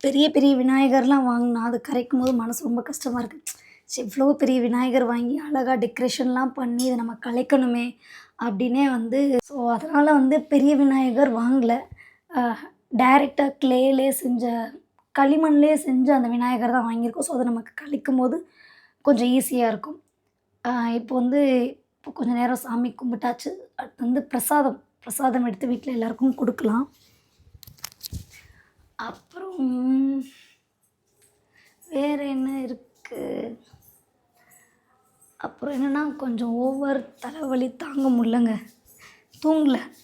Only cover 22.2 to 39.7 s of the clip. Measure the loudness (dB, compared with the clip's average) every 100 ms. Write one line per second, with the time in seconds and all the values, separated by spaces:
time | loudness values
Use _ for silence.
22.2 | -2 0 0 -2 -4 -4 -4 -6 -8 -4
23.2 | -4 -6 -10 -12 -16 -14 -14 -6 -2 -2
24.2 | -2 -4 0 2 0 -2 _ _ -12 -4
25.2 | -2 0 -2 -4 -4 -4 -4 -4 -4 0
26.2 | -2 0 -2 -2 -2 -2 -4 _ _ _
27.2 | _ _ _ -20 -20 -20 -20 -16 -14 -14
28.2 | -16 -20 _ _ _ _ _ -14 -14 -14
29.2 | _ -16 -12 -6 -4 -2 0 0 0 -4
30.2 | -8 -18 _ _ _ _ _ _ _ _
31.2 | _ _ _ _ _ _ -8 -4 -2 -2
32.2 | -4 -4 -4 -6 -8 -12 _ _ -16 -10
33.2 | -8 -8 -8 -12 _ _ _ _ _ _
34.2 | _ _ _ _ _ _ _ _ _ _
35.2 | _ -14 -14 -8 -6 -2 -2 0 -2 -4
36.2 | -6 -4 -4 -2 -2 -2 -2 -2 -4 -16
37.2 | -16 -10 -4 -2 -2 -6 -8 -2 2 2
38.2 | 2 2 2 -2 -8 _ _ _ -20 _
39.2 | _ -2 2 4 2